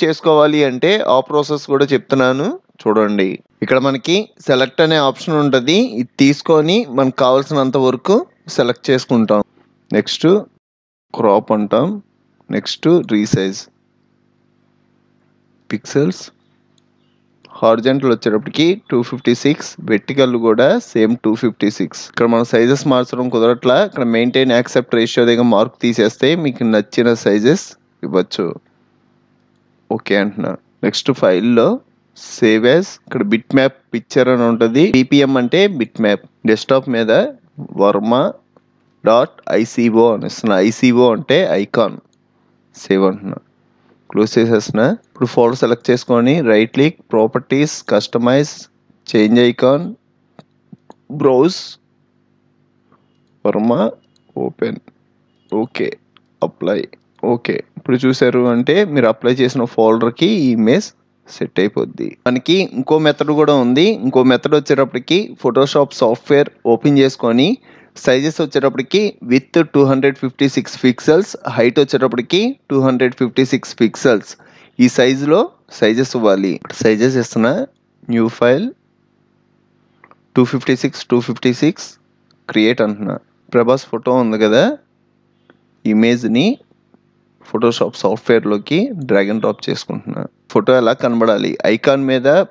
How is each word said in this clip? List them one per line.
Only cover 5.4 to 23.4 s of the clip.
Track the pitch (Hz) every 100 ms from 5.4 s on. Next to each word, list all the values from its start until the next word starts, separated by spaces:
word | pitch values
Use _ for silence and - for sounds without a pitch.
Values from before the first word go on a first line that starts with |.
ఉంటది. | 147 131 123 180 247 113
ఇది | 123 -
తీసుకొని | 139 143 - 160 151 202 202 127
మనకు | 135 - 127
కావాల్సినంత | 131 139 151 131 139 131
వరకు | 127 - 214 370 _ - -
సెలెక్ట్ | 120 123 -
చేసుకుంటాం. | 131 - 123 107 104 101 _ _ _ _ 107
నెక్స్ట్ | - - 156 202 - _ _ _ _ _ _ -
క్రాప్ | 113 101 104
అంటాం. | 110 104 107 156 104 - _ _ _ -
నెక్స్ట్ | 104 - - 156 175 135
రీసైజ్. | 107 107 - 95 98 - _ _ _ _ _ _ _ _ _ _ _ _ _ _ _ _ _ _ _ -
పిక్సెల్స్ | 107 - 139 156 185 - _ _ _ _ _ _ _ _ _ _ _ _ -
హారిజాంటల్ | 113 113 117 135 135
వచ్చేటప్పటికి | 113 120 107 117 113 160 196 -
టూ | 123 120
ఫిఫ్టీ | 127 120 113
సిక్స్, | 139 156 - - -
వెర్టికల్ | 107 - 135 131 120 113
కూడా | 110 135 226 -
సేమ్ | 117 110 120
టూ | - 113
ఫిఫ్టీ | 120 - 101 -
సిక్స్. | 87 - -
ఇక్కడ | - 117
మనం | 117 117
సైజెస్ | 117 117 139 147
మార్చడం | 127 123 123 123
కుదరట్లా. | 117